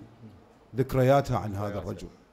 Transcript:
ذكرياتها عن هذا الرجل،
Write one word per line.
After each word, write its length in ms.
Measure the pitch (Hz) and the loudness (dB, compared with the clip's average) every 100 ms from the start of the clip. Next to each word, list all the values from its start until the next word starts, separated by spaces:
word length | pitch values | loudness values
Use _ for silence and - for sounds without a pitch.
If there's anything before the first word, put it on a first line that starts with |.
| - - 110 - - - - 113 | -10 -20 -20 -20 -20 -20 -8 -4
ذكرياتها 600 | 127 127 127 139 135 113 | -2 2 6 6 4 -2
عن 160 | 104 | -4
هذا 240 | 98 104 104 | -4 -4 -6
الرجل، 300 | 87 90 87 - _ | -8 -10 -12 -18 _